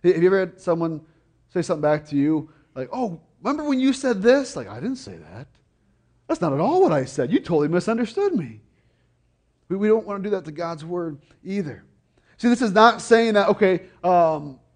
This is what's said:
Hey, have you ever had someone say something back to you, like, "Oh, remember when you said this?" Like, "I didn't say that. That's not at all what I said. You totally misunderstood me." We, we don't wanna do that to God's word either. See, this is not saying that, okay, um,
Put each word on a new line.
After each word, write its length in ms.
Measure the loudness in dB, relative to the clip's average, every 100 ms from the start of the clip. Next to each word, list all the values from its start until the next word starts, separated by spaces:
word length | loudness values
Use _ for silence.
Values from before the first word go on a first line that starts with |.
Hey, 80 | 2
have 100 | 4
you 60 | 4
ever 120 | 4
had 200 | 0 -6
someone 400 | -4 -2 -2 -6 -14 _ _ _ _
say 80 | -6
something 200 | -4 0
back 240 | 0 0 -2
to 100 | 0
you, 340 | 0 0 -4 _ _ -12
like, 140 | -10
"Oh, 300 | -6 -6 -8 _ _
remember 220 | -4 -4
when 160 | -2 0
you 140 | 0
said 280 | 0 -2 0
this?" 360 | 2 2 0 -10
Like, 100 | -10
"I 140 | -10
didn't 160 | -8 -10
say 180 | -12 -18
that. 320 | -18 -18 -18 _ _ _ _ _ _ _ _
That's 140 | -2
not 100 | -2
at 80 | 0
all 220 | 2 4
what 100 | 4
I 140 | 2 -2
said. 260 | -4 0
You 80 | -2
totally 300 | 0 0 2
misunderstood 680 | 0 0 -2 -2 -2 -2 -2
me." 240 | -6 -14 _ _ _ _ _ _ _ _ _ _ _
We, 80 | -2
we 100 | 2
don't 180 | 2 0
wanna 160 | -8
do 100 | -4
that 120 | -6
to 80 | -6
God's 320 | -10 -8 -8
word 340 | -8 -8 -8 -10 _ _ -8
either. 400 | -6 -6 -10 _ _ _ _ _ _
See, 120 | 0
this 140 | 2
is 80 | 2
not 320 | 6 6 4
saying 320 | 2 4 4 2
that, 140 | 2
okay, 340 | 2 2 0 -4 _
um, 560 | 0 4 2 0 -8 -16 _